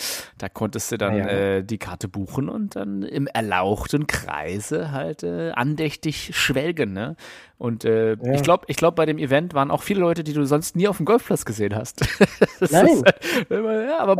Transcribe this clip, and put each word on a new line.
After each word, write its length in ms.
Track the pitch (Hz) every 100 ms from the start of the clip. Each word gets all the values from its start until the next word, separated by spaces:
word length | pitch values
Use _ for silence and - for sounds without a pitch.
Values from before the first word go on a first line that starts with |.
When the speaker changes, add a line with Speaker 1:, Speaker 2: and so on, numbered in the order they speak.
| - - - -
Speaker 1:
Da 140 | 98
konntest 420 | - 110 107 -
du 60 | 113
dann, 260 | 101 107
Speaker 2:
Ah, 60 | 101
ja. 120 | 98 98 95
Speaker 1:
äh, 60 |
die 140 | 98 110
Karte 300 | - 90 95
buchen 420 | 101 95 - 139
und 260 | 220 208 -
dann 260 | 101 98
im 240 | 98 156 139
erlauchten 800 | 117 110 92 95 107 - 147 151
Kreise 840 | - 90 76 78 98 107 156 165
halt, 300 | 135 165 156
äh, 300 | 175 175 165
andächtig 840 | - 139 147 156 - 160 143 - -
schwelgen, 560 | - 135 156 165 113
ne? 240 | 95 123 160 - - - _
Und, 260 | 123 113 117
äh, 300 | 113 110 110
Speaker 2:
Ja. 120 | 120
Speaker 1:
ich 80 | 143
glaub, 220 | 139 180 -
ich 80 | 143
glaub, 200 | 165 165
bei 100 | 156
dem 100 | 156
Event 360 | 143 139 175
waren 160 | 151 139
auch 120 | 156
viele 180 | - 196
Leute, 220 | 175 170
die 100 | 156
du 100 | 147
sonst 320 | 139 151 - 170
nie 120 | 202
auf 100 | 185
dem 80 | 165
Golfplatz 380 | 233 - 185 -
gesehen 280 | 107 101
hast. 260 | 107 - -
<laughs> 600 | - - 202 - 190 -
Das 100 | 180
Speaker 2:
Nein. 160 | 160 269
Speaker 1:
ist 180 | 247
halt, 160 | 117 - 339 302 185
ja, 480 | 190 220 220 240 320
aber 160 |
man 20 | 196